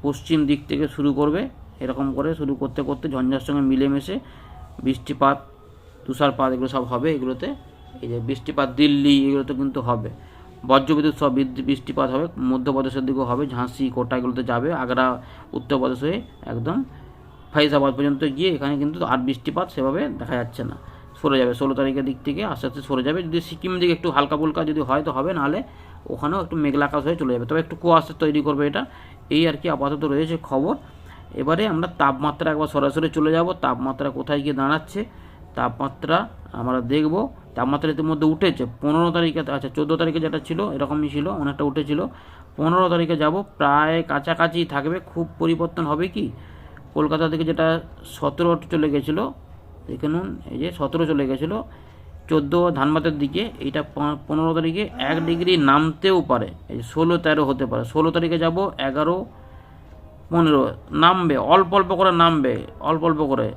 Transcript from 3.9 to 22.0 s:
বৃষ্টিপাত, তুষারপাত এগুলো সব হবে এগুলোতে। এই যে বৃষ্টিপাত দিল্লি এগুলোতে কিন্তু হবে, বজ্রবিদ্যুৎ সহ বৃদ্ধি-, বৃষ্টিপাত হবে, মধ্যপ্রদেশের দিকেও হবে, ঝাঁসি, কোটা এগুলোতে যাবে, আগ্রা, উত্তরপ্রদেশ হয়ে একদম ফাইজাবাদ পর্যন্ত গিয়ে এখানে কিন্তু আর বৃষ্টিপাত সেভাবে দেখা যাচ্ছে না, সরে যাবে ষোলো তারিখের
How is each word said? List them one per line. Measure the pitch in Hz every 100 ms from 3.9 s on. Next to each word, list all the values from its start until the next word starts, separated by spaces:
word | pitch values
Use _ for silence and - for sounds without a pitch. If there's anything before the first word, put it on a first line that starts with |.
| 139 139 208 - - - - - -
বৃষ্টিপাত, | 127 135 - 135 139 143 - - - - - -
তুষারপাত | - 127 143 127 131
এগুলো | 131 131
সব | 131
হবে | 120 123 151
এগুলোতে। | 147 127 127 185 277 - - - -
এই | 120
যে | 117
বৃষ্টিপাত | 117 135 - 147 135 123
দিল্লি | 151 143 143 139 135
এগুলোতে | 139 131
কিন্তু | 131 139 131
হবে, | 120 117 104 - - - - - 123
বজ্রবিদ্যুৎ | 135 - 151 151 147
সহ | 143
বৃদ্ধি-, | 127 131 127
বৃষ্টিপাত | 127 135 - 139 135
হবে, | 131 170 -
মধ্যপ্রদেশের | 127 131 127 135 131 131 131
দিকেও | 135 123
হবে, | 123 143
ঝাঁসি, | 123 123 123 131
কোটা | 123 120 127
এগুলোতে | 123 123
যাবে, | 120 120 143 165
আগ্রা, | 127 127 127 123 - - -
উত্তরপ্রদেশ | - - 139 131 123
হয়ে | 147 202 - - -
একদম | 117 127 208 262 - - - - - -
ফাইজাবাদ | 151 151 143 139
পর্যন্ত | 127 143 135 151 135
গিয়ে | 185 151
এখানে | 139 143
কিন্তু | 147 165
আর | 170 127
বৃষ্টিপাত | 127 135 - 156 180
সেভাবে | - 135 151 147 -
দেখা | 117
যাচ্ছে | 127 117 -
না, | 117 - - - - -
সরে | 147 135
যাবে | 123
ষোলো | 120 139
তারিখের | 135 135 135